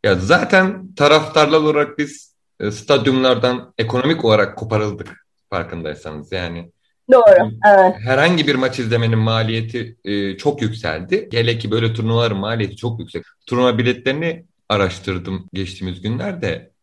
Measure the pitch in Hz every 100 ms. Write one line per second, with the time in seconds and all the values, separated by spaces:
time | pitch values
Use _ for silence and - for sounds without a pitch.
0 | 104 92 95 247 247 190 185 208 - -
1 | 147 151 - 160 147 160 151 147 147 -
2 | 143 - - _ _ _ 104 110 - 143
3 | 123 131 131 120 123 123 - - 113 123
4 | 135 160 113 107 101 - 110 107 107 92
5 | - - _ _ _ 95 82 85 78 76
6 | 78 76 76 95 87 85 85 _ _ _
7 | - 262 226 180 131 113 208 202 185 -
8 | 110 131 160 175 147 131 131 127 113 117
9 | 113 113 110 113 110 113 113 117 117 -
10 | 98 101 98 95 147 143 110 - 82 80
11 | 90 214 - 117 117 113 107 110 113 113
12 | 110 117 117 98 101 117 101 95 117 113
13 | 110 85 - _ - 123 127 113 117 123
14 | 131 143 170 165 _ _ _ 107 95 90
15 | - 92 87 95 - 92 92 - 92 90
16 | 101 113 202 175 101 80 - _